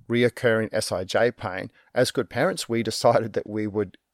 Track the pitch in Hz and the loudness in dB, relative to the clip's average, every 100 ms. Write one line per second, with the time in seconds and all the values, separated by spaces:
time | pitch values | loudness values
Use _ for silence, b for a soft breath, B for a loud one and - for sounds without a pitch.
0 | - 117 120 - 123 113 110 107 - 95 | -4 2 2 2 0 2 0 -2 -2 -4
1 | 95 98 120 - 110 92 - b b 123 | -2 2 2 0 -6 -8 -10 b b 0
2 | 127 - 117 120 170 190 - 117 110 - | 0 0 -4 -2 -2 -2 -4 -2 -2 2
3 | 123 120 113 - - 107 107 101 98 - | 4 4 2 -2 -4 -4 -2 -2 -4 -6
4 | _ | _